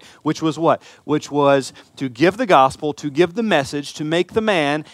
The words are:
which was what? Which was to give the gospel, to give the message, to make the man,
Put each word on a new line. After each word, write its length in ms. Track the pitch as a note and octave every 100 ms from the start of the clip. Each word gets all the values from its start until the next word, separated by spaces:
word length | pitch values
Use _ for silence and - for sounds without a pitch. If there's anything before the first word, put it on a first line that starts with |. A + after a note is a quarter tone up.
| - -
which 180 | D3+ D#3
was 180 | D#3+ D#3
what? 240 | D#3+ B2 - -
Which 260 | - D3 -
was 440 | C#3+ C#3+ C#3 B2+ - - -
to 120 | C3+
give 300 | A2+ E3 G3
the 80 | B3
gospel, 480 | E3 C3+ - D3+
to 160 | C#3+ D3
give 240 | C#3 F3
the 80 | F3
message, 500 | A3 E3 C3 D3 C#3+
to 100 | -
make 280 | D3+ E3 F3+
the 80 | A3+
man, 460 | A3 F#3 C#3+ D3+ D3+